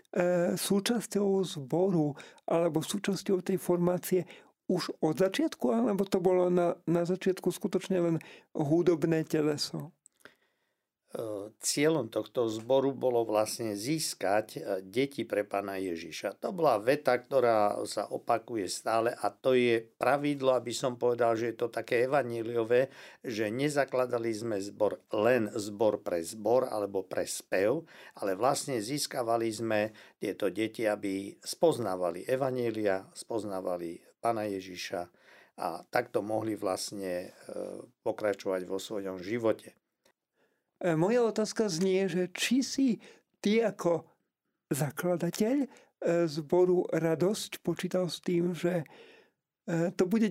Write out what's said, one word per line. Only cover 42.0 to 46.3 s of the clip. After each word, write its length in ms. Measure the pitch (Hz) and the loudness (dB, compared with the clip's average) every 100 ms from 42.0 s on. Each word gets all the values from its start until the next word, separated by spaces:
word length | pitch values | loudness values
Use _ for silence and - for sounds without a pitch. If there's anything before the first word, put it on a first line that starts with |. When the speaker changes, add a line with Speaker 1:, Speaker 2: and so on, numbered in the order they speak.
| 196 | 2
Speaker 1:
že 160 | 175 180 - | 0 -2 -4
či 240 | - 254 | 0 2
si 280 | - - 269 202 - - _ _ | 0 2 2 0 -4 -20 _ _
ty 240 | 202 220 | 0 2
ako 400 | 226 - 170 165 - _ _ _ _ _ _ | 2 0 0 0 -2 _ _ _ _ _ _
zakladateľ, 920 | 143 143 - 180 175 170 - 214 285 254 | -2 -2 -2 0 0 0 0 2 2 0
e, 20 | - _ _ 277 170 | -6 _ _ 0 2
zboru 560 | 170 | 2